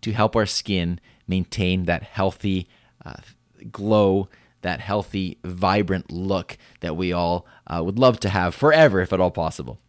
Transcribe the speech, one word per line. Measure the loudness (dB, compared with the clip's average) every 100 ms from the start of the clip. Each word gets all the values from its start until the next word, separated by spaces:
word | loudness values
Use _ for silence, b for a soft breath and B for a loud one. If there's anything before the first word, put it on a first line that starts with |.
to | -4
help | 0 2 2
our | 0
skin | -2 -2 -2 -2 -4 b b -4
maintain | -2 -2 -2 0 0
that | 0 -2
healthy, | -4 -2 -2 -2 -4 -2 -4 b b b
uh, | -18 -18 -20 _ _ _ -18
glow, | -8 0 4 4 4 -2 b b b
that | -8 -6
healthy, | -4 -4 -4 -6 -6 -8
vibrant | -12 -2 2 2 2 -2 -4
look | -8 -4 -4 -4 -16 b b
that | -8 -4
we | -2
all, | 0 0 -2 -6 b -8
uh, | -4
would | -4 4
love | 4 4
to | -2
have | 0 -2
forever, | 2 2 6 6 4
if | 0
at | 2
all | 0
possible. | 0 -6 -6 -12 -14